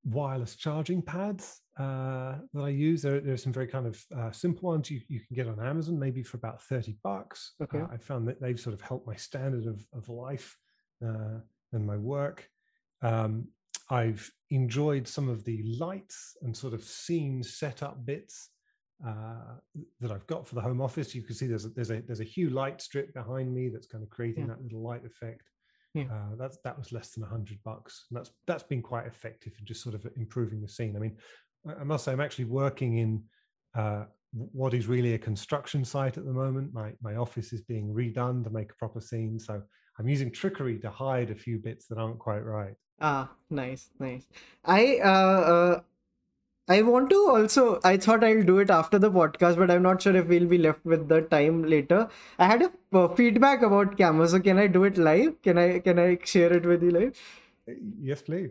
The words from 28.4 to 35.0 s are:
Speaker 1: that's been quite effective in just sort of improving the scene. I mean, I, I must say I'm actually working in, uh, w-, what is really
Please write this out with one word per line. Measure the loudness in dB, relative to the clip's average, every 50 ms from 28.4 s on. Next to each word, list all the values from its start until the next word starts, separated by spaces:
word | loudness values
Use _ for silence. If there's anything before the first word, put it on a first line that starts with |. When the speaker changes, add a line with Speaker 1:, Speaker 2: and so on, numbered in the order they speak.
| _
Speaker 1:
that's | -8 -8 -8 -6
been | _ -8 -8
quite | -6 -8 -10 -10 -10
effective | -12 -18 _ -18 -18 -18 _ _ -20 _ -20
in | -16
just | -16 -16 -14
sort | -12 -12 -12
of | -12 -14 -14 -12
improving | -12 -12 -8 -6 -6 -6 -6 -6 -10
the | -12
scene. | -14 -10 -10 -8 -8 -6
I | -6
mean, | -8 -8 -10 _ _ -20 -20 _ _ _ _ _ _
I, | -16 -14 -12
I | -6
must | -6 -6 -4 -4
say | -6
I'm | -4 -4
actually | -4 -6 -6 -8 -8
working | -4 -2 -2 -2 -2 -2 -4 -4 -2 0
in, | 0 0 -2 -2 -4 -8 _ _ _ _ _ _ _ _ _ _
uh, | -6 -4 -4 -6 -8 -10 -14 _ _ _ _ -12
w-, | -12 -12 -12
what | -8 -6 -4 -2 -2
is | -2 -2
really | -2 -2 0